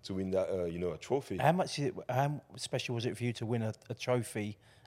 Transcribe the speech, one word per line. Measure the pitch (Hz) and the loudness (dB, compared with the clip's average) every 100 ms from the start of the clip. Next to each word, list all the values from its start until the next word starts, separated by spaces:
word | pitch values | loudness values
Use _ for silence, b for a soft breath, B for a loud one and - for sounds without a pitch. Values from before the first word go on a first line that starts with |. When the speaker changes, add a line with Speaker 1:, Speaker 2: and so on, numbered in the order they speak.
Speaker 1:
to | - | -4
win | 98 95 | -2 2
that, | 95 90 | 2 2
uh, | 92 | 0
you | 87 85 | 0 0
know, | 87 | -2
a | 80 | -2
trophy. | - 139 - 190 | 0 0 0 4
Speaker 2:
How | 139 | 4
much | 175 175 - | 4 0 0
is | 143 | -2
it, | - - | -2 -2
how | 127 143 147 - 127 | 2 2 0 -8 -12
special | - 135 - 117 | -4 -4 -2 -2
was | 110 | -2
it | 107 | -2
for | |
you | 120 | -2
to | 113 110 | -2 -2
win | 117 | 0
a, | 110 110 - | 0 -4 -10
a | |
trophy | 113 - 123 110 113 104 107 b b | -6 2 2 2 -4 -4 -6 b b